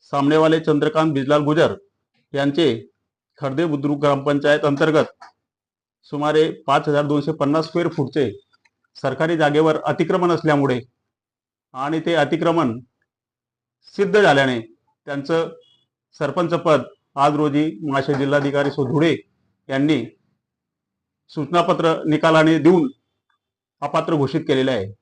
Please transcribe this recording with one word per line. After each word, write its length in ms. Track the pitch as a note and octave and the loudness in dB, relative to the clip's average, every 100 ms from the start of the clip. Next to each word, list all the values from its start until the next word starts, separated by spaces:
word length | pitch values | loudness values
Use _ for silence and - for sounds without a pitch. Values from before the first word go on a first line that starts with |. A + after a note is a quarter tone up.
सामनेवाले 580 | _ C#3+ C#3 D#3 D#3+ D#3+ | _ -2 2 4 4 2
चंद्रकांत 540 | D#3+ D3 D3+ D3+ D#3+ | 0 0 0 0 0
बिजलाल 280 | C3+ C#3 D3 | -2 0 0
गुजर 340 | C#3+ D3+ C3+ F#2+ _ _ _ _ _ | 2 2 0 -2 _ _ _ _ _
यांचे 540 | C#3 C#3+ C#3+ D#3+ A2+ - _ _ _ _ _ | -4 -2 2 0 0 -8 _ _ _ _ _
खर्दे 240 | C#3 C3+ E3+ | -6 -4 -2
बुद्रुक 320 | C#3+ C#3+ C#3+ | -2 -4 -2
ग्रामपंचायत 600 | D3 C3+ C#3 C#3+ D3 D3 | 0 0 0 0 2 2
अंतर्गत 400 | D3+ C#3 D#3 D3+ A#2+ _ - _ _ _ _ _ _ _ | 0 0 2 2 0 _ -20 _ _ _ _ _ _ _
सुमारे 480 | _ D3 D3 D#3 D#3+ | _ -6 0 2 0
पाच 360 | - - C#3+ D3+ | -2 0 0 2
हजार 180 | C#3+ D3 | 0 0
दोनशे 260 | D3 C#3+ | -2 -2
पन्नास 340 | D#3+ C#3+ D#3 D#3+ | -4 0 0 -2
स्क्वेअर 220 | F3 E3+ | -2 -4
फूटचे 520 | E3 C3+ D#3 B2 G2 _ _ _ _ _ - | -4 -4 -2 -2 -4 _ _ _ _ _ -8
सरकारी 420 | C#3 B2+ D#3+ E3 | -8 -4 -2 0
जागेवर 400 | D3+ D3 D#3+ D3+ - | 2 2 2 0 -2
अतिक्रमण 460 | D3 E3+ F3+ F3 | -2 -2 0 0
असल्यामुळे 480 | D#3+ D#3+ D3 C#3 B2 B2+ _ _ _ _ _ _ _ _ | 0 0 0 0 -2 -6 _ _ _ _ _ _ _ _
आणि 260 | C3 C#3 D#3+ | -10 -6 -4
ते 140 | D#3+ | -2
अतिक्रमण 680 | E3 C#3 E3 E3+ E3 C#3 A#2 - _ _ _ _ _ _ _ _ _ _ - | 0 0 0 0 0 -2 -4 -14 _ _ _ _ _ _ _ _ _ _ -4
सिद्ध 240 | G3 G#3 | 2 4
झाल्याने 380 | F#3+ C#3 C3 B2 A2 _ _ _ - | 6 4 2 -2 -8 _ _ _ -10
त्यांचं 440 | C#3+ C#3 E3 E3 - _ _ _ _ _ _ | -10 -2 -2 -2 -8 _ _ _ _ _ _
सरपंच 340 | C#3+ C3+ E3+ | -6 -2 -2
पद 280 | E3 E3+ D3 B2 - _ - | 0 2 2 0 -16 _ 0
आज 200 | C#3+ D3 | 0 2
रोजी 560 | D3+ C#3+ D#3 - D3+ | 0 0 -2 -4 -4
माळशे 220 | C3+ C3+ | -4 -2
जिल्हाधिकारी 580 | C#3 C#3 C#3+ C#3+ C#3 C#3+ | -2 0 0 0 -2 -2
सो 140 | C#3+ B2+ | -2 -2
धुळे 300 | C3 E3 D3 - _ _ _ - | 0 0 0 -6 _ _ _ -8
यांनी 360 | C3+ D3 D3 G#2+ _ _ _ _ _ _ _ _ _ _ _ _ | -2 0 0 -4 _ _ _ _ _ _ _ _ _ _ _ _
सूचनापत्र 760 | - C#3+ F3 E3+ D3+ E3 D#3+ | -10 -2 -2 0 0 0 0
निकालाने 560 | D#3+ D3+ E3 D#3+ D#3 D#3+ | -2 0 2 4 4 4
देऊन 320 | D3 F3+ C3+ - _ _ _ _ _ _ _ _ | 4 4 2 -4 _ _ _ _ _ _ _ _
अपात्र 340 | D3 E3 D#3+ E3 | -4 -4 -2 0
घोषित 260 | C3+ D#3 | 0 -2
केलेले 300 | - C3+ C3 | 0 0 0
आहे. 200 | A#2+ G2 - | -2 -6 -12